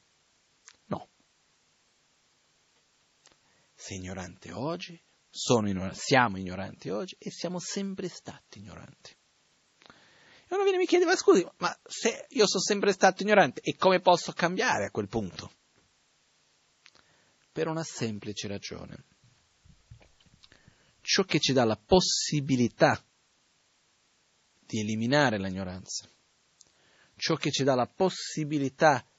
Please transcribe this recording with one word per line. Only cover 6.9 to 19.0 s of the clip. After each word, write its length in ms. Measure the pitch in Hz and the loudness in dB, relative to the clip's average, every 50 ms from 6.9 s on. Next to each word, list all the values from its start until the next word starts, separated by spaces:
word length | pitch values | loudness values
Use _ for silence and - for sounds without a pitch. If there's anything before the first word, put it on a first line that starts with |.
| 190 214 190 185 - - | -6 -6 -6 -8 -12 -14
e 120 | - - | -14 -14
siamo 280 | - - - 170 180 175 | -10 -8 -8 -8 -6 -8
sempre 500 | - - - 196 196 196 190 196 190 170 | -8 -8 -8 -8 -8 -8 -8 -10 -10 -12
stati 500 | - - - - 151 - _ _ - 104 | -12 -14 -18 -20 -20 -20 _ _ -20 -20
ignoranti. 560 | 101 107 - 117 123 - - _ - - - _ _ _ _ _ _ _ _ _ _ _ _ _ - - - _ _ _ _ _ _ _ - - _ - | -18 -18 -18 -18 -20 -20 -20 _ -20 -20 -20 _ _ _ _ _ _ _ _ _ _ _ _ _ -20 -20 -20 _ _ _ _ _ _ _ -20 -20 _ -4
E 60 | 349 | -2
uno 80 | 403 | 2
viene 160 | 392 403 381 359 | 2 2 4 2
e 20 | |
mi 60 | 370 | 2
chiede: 180 | - 349 359 359 | 4 4 4 4
"Ma 100 | 330 381 | 4 2
scusi, 300 | - - 403 349 190 165 - - - | 4 6 6 6 6 4 0 -4 -6
ma 200 | 180 170 - - - | -6 -6 -6 -8 -12
se 420 | - - - - 233 220 - - - | -14 -8 -4 -2 -2 -2 -4 -8 -2
io 160 | - 247 208 | 2 2 4
sono 160 | 185 - 190 | 4 2 0
sempre 300 | - - 208 202 190 202 | 0 0 0 0 2 0
stato 300 | 185 - 202 185 180 - | 2 4 4 4 4 2
ignorante, 380 | 190 208 208 196 165 127 - - | 2 4 6 6 6 6 2 -4
e 160 | - 156 - | -6 -6 -2
come 240 | - - 190 185 170 | 2 4 4 4 6
posso 320 | - 185 180 165 - - | 6 4 4 4 2 -4
cambiare 540 | - - 180 170 185 185 254 247 147 107 98 | -4 -2 -2 -2 0 0 0 0 0 0 -2
a 40 | 95 | -4
quel 180 | - 110 101 - | -4 -6 -6 -4
punto?" 440 | - 117 101 87 - - - - - _ _ _ _ _ _ _ _ _ _ _ _ _ _ _ _ _ _ _ _ _ _ _ _ _ - - _ _ _ _ _ _ _ _ _ _ _ _ | -4 -4 -4 -6 -8 -12 -16 -16 -18 _ _ _ _ _ _ _ _ _ _ _ _ _ _ _ _ _ _ _ _ _ _ _ _ _ -20 -20 _ _ _ _ _ _ _ _ _ _ _ _
Per 160 | - 151 160 165 | -8 -6 -4 -4
una 160 | 160 165 156 | -4 -6 -6
semplice 640 | - - - 120 113 107 101 - 104 104 - - 98 | -8 -6 -6 -4 -4 -6 -6 -10 -10 -10 -8 -8 -8
ragione. 560 | 101 98 - - - - - - - - | -8 -10 -10 -12 -12 -12 -14 -14 -18 -20